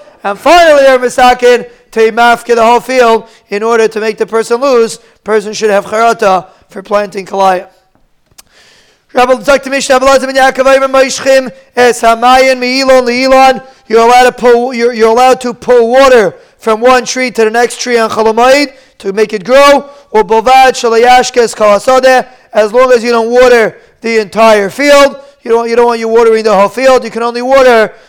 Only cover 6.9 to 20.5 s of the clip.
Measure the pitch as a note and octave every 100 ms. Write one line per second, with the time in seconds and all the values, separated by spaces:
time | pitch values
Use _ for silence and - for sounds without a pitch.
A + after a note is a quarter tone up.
6.9 | G#3 G3+ G3+ F#3 G3 F#3+ F#3 - _ _
7.9 | _ _ _ _ _ _ _ _ _ _
8.9 | _ _ C4 B3+ B3+ G#3 C4+ C4+ C#4 -
9.9 | B3+ C4+ C4+ C4 C4 C4 B3+ C4 C4+ C4+
10.9 | C4+ C4+ - C4+ C4+ C4 C4 _ B3 B3
11.9 | - A#3 A3+ A#3+ C4 C4 B3+ B3 C4 C4
12.9 | C4 B3 A#3+ C4 C4 C4 B3 - _ -
13.9 | A3+ A#3 B3 B3+ - B3 A#3+ B3 A#3+ A#3+
14.9 | A#3 A3+ A#3+ B3+ B3+ B3 A#3 - B3 A#3
15.9 | B3+ C4+ B3 F#3 - _ _ A3+ A3 A#3+
16.9 | B3+ A#3 B3+ B3+ G#3+ A3 A3+ A#3 - B3
17.9 | A#3 A3 - A3 A3 B3 C#4 C#4+ - _
18.9 | _ G3 G3 G#3+ G#3+ F3 C4 C#4+ C#4+ -
19.9 | - _ G#3+ G3 A3 A3